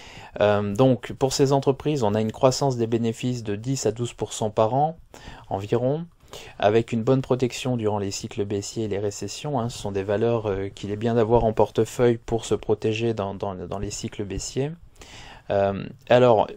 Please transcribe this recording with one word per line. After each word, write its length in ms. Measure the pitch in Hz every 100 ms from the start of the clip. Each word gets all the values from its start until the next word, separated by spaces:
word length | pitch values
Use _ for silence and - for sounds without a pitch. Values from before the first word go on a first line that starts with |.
| - - - -
Euh, 320 | 104 104 104
donc, 400 | 101 131 123 -
pour 180 | - 131
ces 220 | - 135
entreprises, 500 | 139 139 131 147 151
on 100 | 107
a 60 | 107
une 120 | 110
croissance 440 | - 131 123 139 120
des 120 | 113
bénéfices 560 | 113 117 113 127 123
de 120 | 107 101
dix 300 | 120 135 110
à 80 |
douze 180 | 107 120
pour 220 | - 107
cent 160 | - 110
par 240 | 104 110
an, 240 | 131 156 170 - - - - -
environ, 580 | 98 104 120 123 151 170 _ - - - -
avec 320 | 104 113 117
une 120 | 117
bonne 180 | 120 131
protection 560 | - 127 123 - 131 123
durant 220 | 107 104
les 120 | 98
cycles 320 | - 113 -
baissiers 420 | 104 101 101 117 110
et 20 |
les 100 | 98
récessions, 600 | 104 - 104 - 147 135
hein. 100 | 117
Ce 80 | -
sont 160 | 104
des 100 | 98
valeurs, 440 | 98 104 117 117 107
euh, 180 | 95 98
qu'il 220 | - 98
est 60 | 104
bien 160 | 117
d'avoir 320 | 117 110 117 113
en 80 |
portefeuille 640 | 107 104 - 110 - 123 117
pour 260 | - 113
se 120 | - -
protéger 580 | - 107 110 110 117
dans, 220 | 110 98 98
dans, 180 | 101
dans 260 | 92 90 95
les 120 | 104
cycles 340 | - 113 - 98
baissiers. 460 | 98 - 127 143 165 - - - - - - -
Euh, 340 | 101 98 98 - - -
alors, 380 | 123 123 107 -